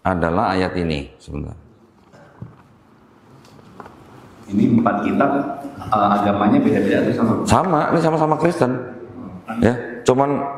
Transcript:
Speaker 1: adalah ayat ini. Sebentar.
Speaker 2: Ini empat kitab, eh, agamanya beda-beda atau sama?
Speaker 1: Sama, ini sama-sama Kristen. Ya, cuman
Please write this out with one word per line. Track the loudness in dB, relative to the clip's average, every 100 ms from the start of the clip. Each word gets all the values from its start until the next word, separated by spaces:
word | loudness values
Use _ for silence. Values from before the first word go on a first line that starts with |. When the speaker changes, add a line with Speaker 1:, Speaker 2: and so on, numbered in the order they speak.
Speaker 1:
adalah | -4 0 0 0 0
ayat | 0 -2 -2
ini. | -2 -4 -6 -16
Sebentar. | -12 -10 -10 -14 -20 _ _ _ _ -20 -20 -20 -20 -20 -20 _ _ _ _ _ -20 -20 -20 -20 -20 -20 -20 -20 -20 -20 -20 -20 -4
Speaker 2:
Ini | 2 4 4
empat | 2 0
kitab, | -2 0 0 0 -4 -8 -12 -12
eh, | -2 0 2 2
agamanya | 0 2 2 4
beda-beda | 2 2 2 0
atau | 0
sama? | 0 0 0
Speaker 1:
Sama, | 2 2 4 2 2
ini | 2
sama-sama | 2 2 2 2
Kristen. | 0 2 0 -2 -8 -14 -16 -16 -16 -16 -10 2
Ya, | 2 2 -8 -2 2
cuman | 4 2 0 -4